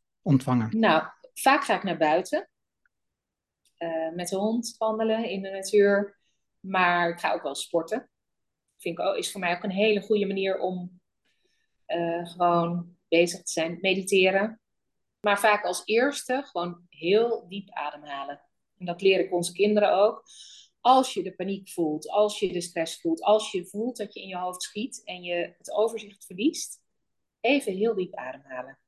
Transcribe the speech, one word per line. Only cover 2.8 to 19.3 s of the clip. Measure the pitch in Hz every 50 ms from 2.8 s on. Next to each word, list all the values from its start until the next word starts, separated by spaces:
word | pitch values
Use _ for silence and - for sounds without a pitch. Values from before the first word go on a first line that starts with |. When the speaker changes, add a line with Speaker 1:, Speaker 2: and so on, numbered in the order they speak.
| _ _ _ _ _ _ _ _ _ _ _ _ _ _ _ _ _ _ _ _
Speaker 2:
Eh, | 170 165 165 160 160 160 165
met | 180 175 175
de | 196
hond | 190 202 220 226 240 226 - - -
wandelen | 226 220 220 214 226 220 220 220 226 -
in | 190 196
de | 190 196
natuur. | 196 196 190 - - 208 202 202 202 196 202 202 - _ _ _ _ _ _ _ _ _
Maar | - 190 190 185 180 175 175 175 175 170
ik | 170 170
ga | - -
ook | - 170
wel | - 139 139
sporten. | - - - - 165 165 - 214 262 - _ _ _ _ _ _ _ _ _ _ _ _ _ _
Vind | _ - 175 165 165
ik | 180
ook, | 190 196
is | - 175 -
voor | - 202
mij | 185 170 175
ook | 175
een | - 190
hele | 185 196 214 220 214 202
goede | - - 220 208 196
manier | 190 196 190 196 190 190 -
om, | - 185 185 180 180 - - _ _ _ _ _ _ _ _ _ _ _ _ _ _ _ _ _ _
eh, | - 165 170 170 170 170 170 170
gewoon | 170 - 180 180 175 170 170 170 170 175 175 170 - - _ _ _
bezig | 165 165 175 170 170 -
te | - -
zijn. | - 170 160 165 175 -
Mediteren. | - 190 190 196 185 185 208 190 185 185 185 196 202 226 220 - _ _ _ _ _ _ _ _ _ _ _ _
Maar | - 208 202 202
vaak | - 214 208 208 -
als | 180 180 - -
eerste | - 214 226 254 285 285 - - - 254 269 277
gewoon | - - 175 175 175 175 175 - _
heel | _ - 160 170 196 220 233 240 226 202 190 170
diep | 190 202 185 -
ademhalen. | - - 143 147 151 147 151 147 143 139 139 139 143 - _ _ _ _ _ _ _ _
En | 180
dat | 175 170 175
leren | 202 196 190 175 -
ik | -